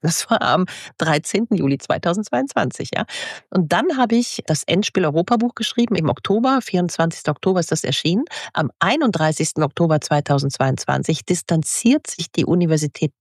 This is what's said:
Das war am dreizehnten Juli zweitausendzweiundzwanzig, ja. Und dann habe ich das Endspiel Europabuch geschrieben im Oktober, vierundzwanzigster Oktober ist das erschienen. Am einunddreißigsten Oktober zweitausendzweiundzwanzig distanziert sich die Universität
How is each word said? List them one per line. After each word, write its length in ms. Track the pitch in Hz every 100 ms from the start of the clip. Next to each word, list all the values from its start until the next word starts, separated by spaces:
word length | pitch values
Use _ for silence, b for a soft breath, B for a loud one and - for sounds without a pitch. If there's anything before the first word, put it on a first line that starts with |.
Das 280 | 170 - -
war 120 | 226
am 240 | - 147 185 B B -
dreizehnten 580 | 160 147 - 226 233 190
Juli 220 | 143 139
zweitausendzweiundzwanzig, 1120 | - 151 175 185 208 254 277 - - - -
ja. 120 | - - B B B B
Und 220 | 190 156
dann 260 | 175 311 269
habe 180 | 240 233
ich 280 | 240 - -
das 180 | 156
Endspiel 420 | - 175 208 - 165
Europabuch 500 | 151 185 240 240 -
geschrieben 400 | - - 233 180
im 140 | 160
Oktober, 500 | - - 202 254 269
vierundzwanzigster 680 | - 185 175 - 165 - -
Oktober 300 | 147 190 185
ist 100 | 165
das 140 | 165 -
erschienen. 400 | 139 151 185 320 B B
Am 180 | - 151 -
einunddreißigsten 840 | 175 285 269 185 156 160 160 -
Oktober 380 | 147 - 170 156
zweitausendzweiundzwanzig 1200 | - 147 - 139 139 - 135 131 - 135 - 156
distanziert 840 | - 175 - 165 156 - 226 294 -
sich 220 | - -
die 100 | -
Universität 680 | - 180 175 156 151 - 151 -